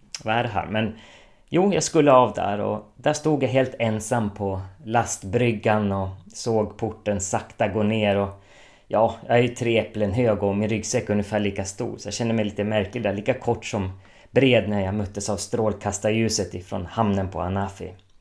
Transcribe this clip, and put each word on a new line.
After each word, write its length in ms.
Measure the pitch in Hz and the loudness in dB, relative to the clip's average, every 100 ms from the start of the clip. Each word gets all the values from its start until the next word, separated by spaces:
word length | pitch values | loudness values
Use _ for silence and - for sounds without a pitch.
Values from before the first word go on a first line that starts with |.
| - - | -18 -12
vad 120 | 110 113 | -2 -2
är 80 | |
det 60 | 120 | 0
här? 180 | 101 82 | -4 -2
Men 280 | 107 110 - - - - _ _ | -2 -2 -4 -16 -20 -20 _ _
jo, 240 | 156 196 | 2 2
jag 100 | 165 | 2
skulle 280 | 156 160 143 | 2 4 8
av 220 | 131 120 | 8 6
där, 260 | 101 98 104 | 2 -2 -2
och 340 | 104 104 - - | -2 -4 -8 -4
där 180 | 151 | -2
stod 300 | 147 156 147 | 0 0 2
jag 40 | 127 | 2
helt 280 | 131 131 - | 2 0 0
ensam 540 | 113 107 107 123 104 | -2 -2 -2 -2 -2
på 280 | - 101 95 95 - | -4 -4 -4 -8 -14
lastbryggan 1080 | 117 117 113 - 98 117 123 104 113 107 104 | -2 0 0 -4 -2 0 2 2 2 2 2
och 180 | 98 95 95 - | 0 -4 -8 -16
såg 440 | - - 113 107 - | -10 -2 0 0 -2
porten 440 | 113 - - 101 | -6 -4 -4 -4
sakta 460 | - 113 - - 107 | -2 -4 -4 -2 0
gå 160 | 95 | 2
ner. 320 | 107 113 104 101 | 0 2 2 2
Och 260 | 98 95 - - - - _ | 0 -6 -20 -20 -20 -20 _
ja, 280 | 101 113 - - | 2 2 0 0
jag 100 | 120 | 2
är 40 | |
ju 60 | 123 | 2
tre 320 | - 117 113 | 0 0 2
äpplen 340 | 107 107 104 | 0 -2 0
hög 300 | 104 120 101 | 2 2 2
och 140 | 101 101 | 0 0
min 120 | 107 | 0
ryggsäck 400 | 110 107 123 107 | -2 -2 -4 0
är 20 | |
ungefär 280 | 104 101 107 | -2 0 -2
lika 260 | 101 98 95 | -2 -4 -8
stor, 320 | - 117 107 | -6 -8 -8
så 100 | 104 | -10
jag 60 | |
kände 200 | - 117 | -4 -2
mig 120 | 113 104 | 0 0
lite 180 | 98 | -2
märklig 400 | 104 110 95 123 | 0 0 0 -2
där, 100 | 120 | -2
lika 200 | 104 107 | -2 -2
kort 320 | 123 - 113 - | -2 -2 -4 -2
som 340 | 110 92 - - - - | -4 -4 -8 -18 -20 -2
bred 380 | - 131 117 104 | 2 6 4 4
när 120 | 104 | -2
jag 120 | 95 | 0
möttes 360 | 104 98 - 98 | -2 -4 -6 -4
av 80 | 101 | -4
strålkastarljuset 1160 | - 117 110 104 101 95 110 113 110 104 92 | -4 -2 -2 -2 -4 -2 0 2 0 0 -4
ifrån 320 | 90 - 101 87 | -6 -8 -8 -6
hamnen 440 | - 107 98 92 | 0 2 2 -2
på 120 | 80 | -4
Anafi. 520 | 87 98 98 - 90 90 _ - | -2 -2 -4 -6 -14 -14 _ -20